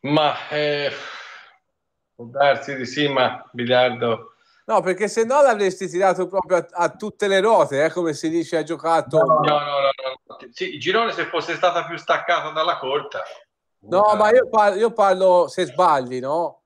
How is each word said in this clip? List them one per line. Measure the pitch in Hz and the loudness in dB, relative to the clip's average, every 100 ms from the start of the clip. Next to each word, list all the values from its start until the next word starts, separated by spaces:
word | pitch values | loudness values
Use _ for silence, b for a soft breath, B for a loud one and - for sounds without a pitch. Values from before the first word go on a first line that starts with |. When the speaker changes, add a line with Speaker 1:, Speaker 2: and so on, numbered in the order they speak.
Speaker 1:
Ma, | 143 151 151 - - | 0 0 0 -2 -6
eh, | 151 147 147 143 - B B B B B B _ _ _ _ _ _ | -4 -2 -2 -4 -8 B B B B B B _ _ _ _ _ _
può | |
darsi | 117 131 143 135 - | -14 0 2 2 -2
di | 135 | -10
sì, | 131 147 147 | -8 -4 -2
ma | 135 123 - - | 0 0 -2 -16
biliardo. | 123 120 127 127 120 120 110 - b b b - | -8 0 2 2 0 -2 -4 -6 b b b -2
Speaker 2:
No, | 214 | -2
perché | 180 185 202 | 0 -2 -2
se | 220 | -2
no | 226 277 | 0 4
l'avresti | 277 220 196 185 190 | 4 4 0 -2 -8
tirato | 170 190 180 180 | 0 0 2 -2
proprio | 190 - 185 | -4 0 -2
a, | 165 | -2
a | 180 170 | -2 -2
tutte | - 214 - 202 | -2 -12 -4 0
le | 196 | 2
rote, | 202 214 143 139 | 4 4 2 2
eh, | 156 | 0
come | 160 170 | 0 -4
si | 143 160 | -2 -2
dice | 165 160 165 | -2 -2 -4
a | |
giocato. | 156 170 160 165 127 156 | -4 -6 0 0 2 0
Speaker 1:
No, | 160 | 4
no, | 208 | 2
no, | 147 147 | 2 0
no, | 147 143 139 135 131 131 _ | 0 0 0 -2 -8 -12 _
no. | - 123 | -20 -20
Sì, | - 185 | -10 -10
il | 147 | -6
girone | 123 202 226 | -2 0 0
se | - 160 | -4 -6
fosse | 170 165 | -4 -6
stata | 156 180 170 156 | 0 0 0 -6
più | 165 | -10
staccata | - 156 - 170 151 | -4 -4 0 -2 -2
dalla | 156 165 160 | -4 -4 -4
corta. | 131 143 - 95 - - _ _ _ _ - | -4 -4 -6 -10 -12 -14 _ _ _ _ -2
Speaker 2:
No, | 180 | 2
Speaker 1:
Ma | 214 | 4
Speaker 2:
ma | 208 214 | 4 6
io | 240 247 | 4 4
par-, | 220 208 190 | 2 2 2
io | 226 | -2
parlo | 226 196 185 190 180 165 | 2 2 4 4 4 2
se | - 180 | -2 -6
sbagli, | - 180 143 127 127 | 2 4 4 0 -6
no? | 127 156 165 - | -4 -4 -4 -8